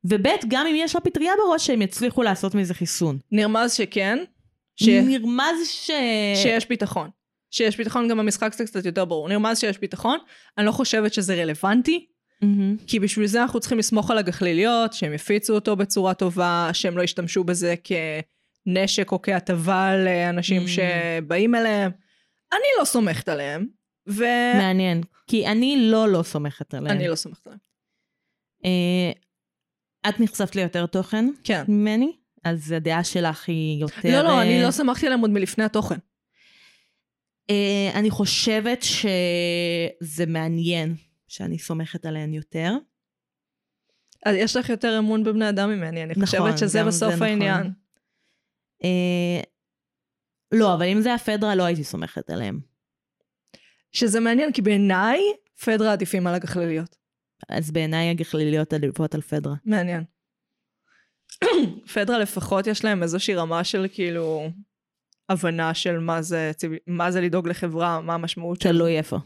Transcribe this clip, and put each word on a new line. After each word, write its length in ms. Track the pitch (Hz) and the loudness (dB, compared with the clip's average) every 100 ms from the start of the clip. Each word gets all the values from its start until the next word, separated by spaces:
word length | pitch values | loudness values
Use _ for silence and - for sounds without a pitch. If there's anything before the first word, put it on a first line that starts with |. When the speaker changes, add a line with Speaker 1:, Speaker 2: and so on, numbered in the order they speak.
Speaker 1:
וב', 240 | 180 208 226 392 226 | 0 2 2 2 0
גם 200 | 254 320 | 0 2
אם 80 | 311 | 0
יש 200 | 320 349 | 0 0
לה 60 | |
פטריה 320 | 349 330 330 403 | -2 0 2 4
בראש, 300 | 403 320 - | 4 2 2
שהם 140 | 240 | 0
יצליחו 420 | 196 - 247 254 | 0 0 -2 2
לעשות 320 | 226 185 196 202 | 2 0 0 0
מזה 180 | 185 | 0
חיסון. 440 | 180 170 - 165 139 - | -2 -4 0 -2 -2 0
Speaker 2:
נרמז 420 | 214 214 220 240 | 0 2 2 0
שכן, 440 | 240 196 214 196 247 359 _ _ _ _ - | 0 -2 -2 0 -2 -4 _ _ _ _ 4
ש-, 120 | 220 | 6
Speaker 1:
נרמז 800 | 240 254 262 226 247 285 330 330 | 8 6 2 0 0 0 0 -4
ש-, 240 | - - 302 247 220 208 196 | -6 -4 -2 0 0 0 2
Speaker 2:
שיש 320 | 214 226 220 | 2 2 0
ביטחון. 420 | 240 202 185 156 - _ _ _ | -4 -2 -4 -8 -14 _ _ _
שיש 260 | - 220 214 | -2 -2 0
ביטחון, 300 | 226 247 233 | -4 -2 0
גם 100 | 220 | 0
במשחק 360 | 214 196 214 | 0 0 -4
זה 120 | - 220 | -4 -6
קצת 200 | 196 180 | -4 -4
יותר 200 | 165 180 | -2 -2
ברור. 240 | 160 151 | -2 -2
נרמז 300 | 208 220 226 | 0 0 0
שיש 180 | 220 196 | -2 -2
ביטחון, 400 | 196 196 226 311 - - - - | -8 -4 -2 -2 -6 -20 -14 0
אני 80 | 208 | 0
לא 60 | |
חושבת 420 | 208 254 220 214 | 2 0 0 0
שזה 220 | 214 185 180 | -2 -2 0
רלוונטי, 720 | 165 151 190 226 247 339 - _ _ _ | -2 -2 2 2 2 0 -2 _ _ _
Speaker 1:
מהמם. 360 | 202 202 196 214 - | 2 4 2 -2 -2
Speaker 2:
כי 120 | 226 | 0
בשביל 280 | 196 - 208 | 0 0 0
זה 140 | 233 | 2
אנחנו 180 | 247 233 | 0 -2
צריכים 180 | - 233 | -2 -2
לסמוך 340 | 214 214 202 | 2 0 2
על 60 | 226 | 0
הגחליליות, 760 | 185 170 180 165 220 233 226 | 0 -2 0 2 2 2 0
שהם 200 | - 160 | -2 -6
יפיצו 420 | 151 - 208 208 214 | -6 0 0 2 0
אותו 200 | 214 202 | 0 0
בצורה 380 | 202 - 185 | 0 2 0
טובה, 560 | 185 185 175 175 175 165 | 2 0 0 0 2 0
שהם 240 | 170 190 175 | 0 -2 0
לא 60 | |
ישתמשו 400 | 180 - 175 196 | -2 -2 -2 -2
בזה 320 | 175 175 175 170 | 0 0 0 -2
כנשק 1300 | - 180 160 156 156 _ _ _ - 185 196 - 196 | -4 -4 -4 -6 -10 _ _ _ -2 0 2 0 0
או 100 | 185 | -2
כהטבה 760 | - 185 - 175 165 190 190 190 | 0 -2 0 -2 0 2 2 2
לאנשים 600 | 185 175 175 175 175 185 | 2 2 0 -2 0 0
Speaker 1:
מהמם. 100 | 175 | 0
Speaker 2:
שבאים 880 | 175 180 175 170 165 151 170 226 233 | 0 0 0 -2 -4 -2 0 2 2
אליהם. 360 | 226 208 190 180 _ _ _ _ _ | 2 0 0 -4 _ _ _ _ _
אני 160 | 381 554 494 | 0 2 2
לא 60 | 285 | 2
סומכת 440 | 240 208 127 185 | 2 0 -2 -4
עליהם, 380 | 147 143 151 233 _ _ _ - | -4 -6 -6 -8 _ _ _ -10
ו- 460 | 202 240 240 240 208 | -2 0 2 4 4
Speaker 1:
מעניין, 440 | 190 185 185 170 170 _ - | 4 2 2 0 -4 _ -2
כי 200 | 226 190 | 0 2
אני 300 | 214 254 285 226 | 2 2 4 4
לא, 160 | 220 220 | 4 4
לא 140 | 185 | 2
סומכת 500 | 170 151 147 - 143 | 0 -4 -6 -8 -12
עליהם. 240 | 139 147 190 | -8 -2 -2
Speaker 2:
אני 100 | 180 | -2
לא 80 | 160 | -4
סומכת 320 | 160 160 - | -8 -14 -20
עליהם. 120 | 214 _ _ _ _ _ _ _ _ _ _ 180 | -20 _ _ _ _ _ _ _ _ _ _ -2
Speaker 1:
אה, 460 | 180 175 180 180 - _ _ _ _ _ _ _ _ 208 | 0 2 2 0 -6 _ _ _ _ _ _ _ _ -4
את 100 | 208 | 0
נחשפת 360 | 220 - 190 196 | 0 0 -4 -2
ליותר 300 | 175 175 175 | -2 -2 -2
תוכן 400 | 185 185 214 247 285 | -2 -2 0 0 -2
Speaker 2:
כן. 200 | - 190 147 | -4 -2 2
Speaker 1:
ממני? 500 | 208 214 220 277 339 _ _ | 2 2 2 0 -2 _ _
אז 280 | 170 165 151 | -4 -4 -4
הדעה 320 | 165 160 165 | -4 0 0
שלך 440 | 170 180 170 156 - | 0 0 -2 -4 -4
היא 340 | 165 156 151 | -2 -2 -2
יותר, 180 | 151 - | -4 -2
Speaker 2:
לא, 180 | 190 262 | 2 4
לא, 200 | 320 269 | 4 4
אני 200 | 220 247 | 4 4
Speaker 1:
אה, 40 | 240 | 4
Speaker 2:
לא 40 | |
סמכתי 340 | 262 269 262 302 | 2 0 2 0
עליהם 160 | 254 | 2
עוד 80 | 220 | 2
מלפני 340 | 202 185 - | 2 0 0
התוכן. 340 | 220 214 208 175 _ _ _ _ _ _ _ _ _ _ _ _ _ _ - | 0 0 -2 -6 _ _ _ _ _ _ _ _ _ _ _ _ _ _ -2
Speaker 1:
אה, 420 | 208 202 202 196 | 0 2 2 0
אני 160 | - 214 | 2 0
חושבת 720 | - 202 - - 220 220 247 | 2 0 0 0 0 0 -2
שזה 1400 | - - 214 185 180 175 175 175 175 170 170 - 165 151 170 | -2 -2 0 0 0 0 0 0 -2 -2 -4 -6 -12 -4 -2
מעניין 680 | 165 160 165 170 170 160 165 _ _ _ | -2 -2 -2 0 -2 -2 -6 _ _ _
שאני 320 | - 180 170 | -12 -8 -8
סומכת 460 | - 160 160 165 165 | -6 -8 -6 -8 -8
עליהן 280 | 156 151 | -8 -6
יותר. 400 | 156 151 160 165 185 - _ _ _ _ _ _ _ _ _ _ _ _ _ 214 | -8 -8 -4 -2 -4 -6 _ _ _ _ _ _ _ _ _ _ _ _ _ -2
Speaker 2:
אז 100 | 190 | 0
יש 200 | 220 254 | 2 0
לך 140 | 254 | -2
יותר 300 | 226 240 220 | -2 0 2
אמון 240 | 214 220 | 2 2
בבני 260 | 214 214 214 | 0 0 0
אדם 200 | 196 202 | 0 0
ממני, 340 | 208 165 165 | -2 -4 -6
אני 80 | 160 | -4
Speaker 1:
נכון, 140 | 165 202 | 0 0
Speaker 2:
חושבת 320 | 190 175 156 | 2 2 2
שזה 220 | 208 214 | 0 2
Speaker 1:
גם 80 | 214 | 2
Speaker 2:
בסוף 220 | 170 - | 2 0
Speaker 1:
זה 60 | 170 | 2
נכון. 120 | 220 | 0
Speaker 2:
העניין. 440 | 214 196 190 190 190 _ _ _ _ _ _ _ _ _ _ | 2 0 0 -2 -8 _ _ _ _ _ _ _ _ _ _
Speaker 1:
אה, 580 | 175 180 180 180 175 175 - _ _ _ _ _ _ _ _ _ _ | -2 0 0 0 0 -2 -6 _ _ _ _ _ _ _ _ _ _
לא, 220 | 226 214 | 4 4
אבל 120 | 170 180 | 4 2
אם 160 | 202 | 2
זה 80 | 226 | 2
היה 80 | 240 | 0
פדרה, 380 | - 214 214 190 | -2 0 2 2
לא 80 | |
הייתי 200 | 175 170 | 2 0
סומכת 460 | 139 - 82 - - | -4 -8 -8 -10 -8
עליהם. 300 | 85 104 98 135 _ _ _ _ _ _ _ _ - _ _ _ | -6 -6 -8 -12 _ _ _ _ _ _ _ _ -20 _ _ _
Speaker 2:
שזה 280 | - 240 220 | -2 0 2
מעניין, 320 | 226 240 302 | 2 2 2
כי 100 | 247 | 0
בעיניי, 580 | 208 202 202 185 214 285 403 415 _ _ | 2 4 4 4 2 2 0 -2 _ _
פדרה 300 | - 220 220 | -2 0 2
עדיפים 340 | 202 185 196 180 | 0 -2 -2 0
על 80 | 175 | -2
הגחליליות. 600 | 170 180 170 160 170 _ _ _ _ _ - | -4 -4 -2 -2 -6 _ _ _ _ _ -8
Speaker 1:
אז 220 | - 156 | -6 -2
בעיניי 380 | 156 156 160 170 | -2 0 0 0
הגחליליות 640 | 170 160 156 151 156 156 | -2 -2 -2 0 0 0
עדיפות 420 | 156 143 - 156 156 | -2 -2 -2 -4 -4
על 60 | |
פדרה. 340 | - 151 143 147 214 | -4 -4 -4 -6 -2
Speaker 2:
מעניין. 380 | 214 175 175 165 _ _ _ _ _ _ _ _ _ _ _ _ - | -2 -2 -6 -8 _ _ _ _ _ _ _ _ _ _ _ _ -2
<clears throat> 500 | 440 381 220 - - | 2 2 2 -4 -6
פדרה 260 | 220 202 240 | -2 0 0
לפחות 480 | 202 190 156 196 202 | 0 -4 -2 0 0
יש 180 | 208 220 | -2 0
להם 180 | 196 | 0
איזושהי 320 | 170 175 202 185 | 0 -2 -2 -2
רמה 280 | 165 165 | -2 -2
של, 220 | 175 190 190 | -2 -2 -2
כאילו, 580 | 190 175 170 165 156 156 180 202 _ _ _ _ _ - | -4 -4 -2 -2 -4 -6 -12 -20 _ _ _ _ _ -4
הבנה 440 | 185 175 165 160 | -2 0 -2 -2
של 260 | 170 180 170 | -2 -2 -2
מה 220 | 165 165 | -2 -2
זה 300 | 160 165 156 151 | -2 -2 -4 -4
ציב-, 220 | 170 160 - | -6 -8 -6
מה 240 | 175 175 | -2 0
זה 100 | 180 | 0
לדאוג 260 | 175 170 170 | 0 0 -2
לחברה, 540 | 175 175 160 170 165 | -4 -4 -2 -2 -2
מה 120 | 165 | -4
המשמעות 480 | 170 165 - 170 180 | -6 -6 -6 -6 -2
של 80 | 190 | 2
Speaker 1:
תלוי 280 | 170 170 160 | 4 4 2
איפה. 200 | 156 - | -2 -6